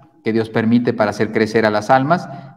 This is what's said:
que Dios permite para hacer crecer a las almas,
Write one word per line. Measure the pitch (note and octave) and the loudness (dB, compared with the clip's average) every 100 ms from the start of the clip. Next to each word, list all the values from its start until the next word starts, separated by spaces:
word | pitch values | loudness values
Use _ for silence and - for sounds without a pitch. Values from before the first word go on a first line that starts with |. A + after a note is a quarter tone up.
| _ _ | _ _
que | A2+ | -4
Dios | A2+ A2 | -2 -2
permite | A#2+ A2+ A#2+ A#2+ | -2 2 2 2
para | A2+ G#2 | 0 -2
hacer | G2+ G#2+ | -2 -2
crecer | A2 G#2+ A2 A2 | 0 0 2 2
a | |
las | G#2 G#2 | 0 2
almas, | C3 C#3 - - - - | 2 2 -2 -2 -16 -20